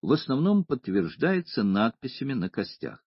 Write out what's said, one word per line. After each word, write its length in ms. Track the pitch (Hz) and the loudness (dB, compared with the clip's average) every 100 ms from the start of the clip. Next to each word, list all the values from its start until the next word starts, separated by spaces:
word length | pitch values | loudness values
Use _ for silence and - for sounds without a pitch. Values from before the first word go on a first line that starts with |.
в 80 | 82 | 2
основном 540 | 151 - 135 175 208 175 | 0 2 0 4 2 2
подтверждается 960 | 131 - 98 82 - 160 185 170 - | -2 0 0 0 0 0 0 -2 -2
надписями 720 | 101 95 113 - 135 - 135 | 2 2 2 -2 -12 -8 -6
на 180 | 131 90 | -4 -4
костях. 520 | - 95 - 64 55 _ | -4 -6 -8 -12 -12 _